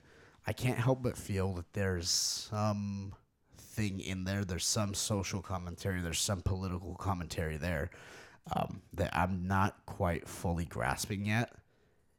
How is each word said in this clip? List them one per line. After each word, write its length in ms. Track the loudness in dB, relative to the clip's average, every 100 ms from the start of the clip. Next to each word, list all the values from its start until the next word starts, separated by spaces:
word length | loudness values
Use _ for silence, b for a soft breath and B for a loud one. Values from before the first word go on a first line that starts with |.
| b b b b -4
I 60 |
can't 240 | 0 2 4
help 220 | 4 4
but 140 | 2 -2
feel 360 | -2 0 0
that 180 | -2 -4
there's 360 | 0 2 2 2
some 1040 | 2 2 -2 -2 0 2 2 -2 -4 -6 -10 _ _ _ -20
thing 420 | -8 -2 0 -2
in 240 | -4 -2
there. 220 | 0 0 0
There's 200 | 0 2
some 280 | 2 0
social 480 | 0 0 0 0 -4
commentary. 600 | -2 -4 -4 -4 -2 0
There's 180 | 0 0
some 220 | 0 2
political 540 | 2 2 0 -2 -4 -4
commentary 640 | -2 0 -2 -2 -2 0
there, 320 | 0 0 -2 B B B B B -4 0
um, 260 | 0 -4 -6
that 220 | -2 0 2
I'm 320 | 2 2 2
not 380 | 4 4 0 -8
quite 420 | 0 2 2 -4
fully 380 | -4 0 0 0
grasping 600 | 0 0 0 -2 -2 2
yet. 280 | 2 0 -4 -20 _ _ _ _